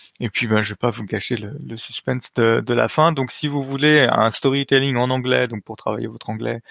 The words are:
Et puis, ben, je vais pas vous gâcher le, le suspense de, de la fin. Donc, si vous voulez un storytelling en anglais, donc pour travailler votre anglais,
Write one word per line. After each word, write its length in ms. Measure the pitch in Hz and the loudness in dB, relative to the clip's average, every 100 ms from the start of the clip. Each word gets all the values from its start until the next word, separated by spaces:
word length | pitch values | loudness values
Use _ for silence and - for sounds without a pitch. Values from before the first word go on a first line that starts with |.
| - - | -20 -8
Et 100 | 117 | -6
puis, 180 | - 117 | -4 0
ben, 140 | 107 | 2
je 120 | 104 | 0
vais 40 | 101 | -2
pas 140 | 123 | -2
vous 120 | 110 | -2
gâcher 320 | 101 104 - 117 | -4 -6 -4 -6
le, 220 | 104 - - | -6 -10 -12
le 120 | 113 | -12
suspense 540 | - - - 127 - - | -14 -10 -6 -6 -4 2
de, 260 | 113 117 113 | 2 2 2
de 80 | |
la 140 | 120 113 | 0 2
fin. 240 | - 160 | 4 2
Donc, 200 | 147 127 | 2 -4
si 160 | - 147 | -4 -4
vous 160 | 143 | -4
voulez 440 | 135 139 151 151 123 | -4 0 4 6 6
un 220 | 110 110 | 4 2
storytelling 640 | - 139 135 135 135 139 123 | 2 0 0 2 2 2 0
en 140 | 127 | 0
anglais, 380 | 131 127 127 123 | 0 0 0 0
donc 160 | 107 | -4
pour 120 | - 110 | -10 -8
travailler 320 | - 110 113 | -6 -4 -6
votre 220 | 113 - | -8 -8
anglais, 320 | 110 117 117 - | -6 -4 -6 -10